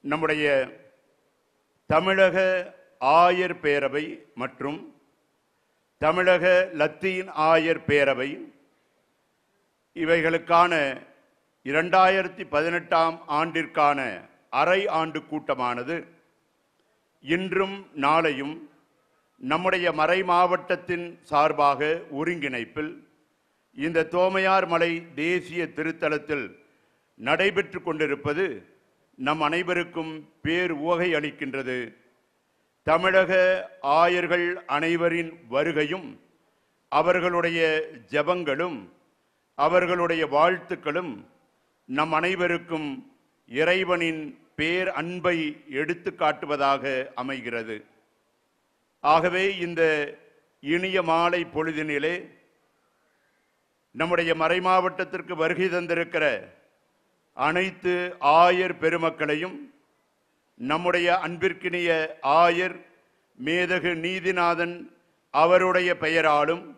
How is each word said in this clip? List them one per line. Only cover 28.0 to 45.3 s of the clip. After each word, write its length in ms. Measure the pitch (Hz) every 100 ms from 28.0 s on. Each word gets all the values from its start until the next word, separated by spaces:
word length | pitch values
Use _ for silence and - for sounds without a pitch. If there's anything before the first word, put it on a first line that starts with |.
| 151 139 147 151 185 110 - _ _ _ _ _ 131
நம் 140 | 156 151
அனைவருக்கும் 680 | 170 180 180 170 170 160 156 147 _
பேர் 280 | 147 170 180 151
உவகை 240 | 156 170 180 156
அளிக்கின்றது. 580 | 147 139 139 135 127 127 113 - _ _ _ _ _ _ _ _ -
தமிழக 440 | 165 185 190 180 185 185 185 185 - 139 156
ஆயர்கள் 500 | 175 180 170 175 175 180 - 143
அனைவரின் 540 | 165 170 170 170 165 165 113
வருகையும் 560 | 127 160 151 151 185 147 104 _ _ _ _ _ _ _ 143
அவர்களுடைய 600 | 160 180 175 175 170 170 160 156 156 147 107
ஜெபங்களும் 680 | 147 147 180 156 135 180 135 92 _ _ _ _ _ _ - 151
அவர்களுடைய 580 | 180 175 180 170 165 151 143
வாழ்த்துக்களும் 760 | 165 185 - 175 151 151 180 104 - _ _ _ _ _ _ 135
நம் 160 | 160 156
அனைவருக்கும் 720 | 175 185 175 170 170 160 147 135 - _ _ _ _ 120
இறைவனின் 640 | 160 185 180 175 165 160 151 - _ -
பேர் 300 | 156 180 185 139
அன்பை 380 | 165 180 175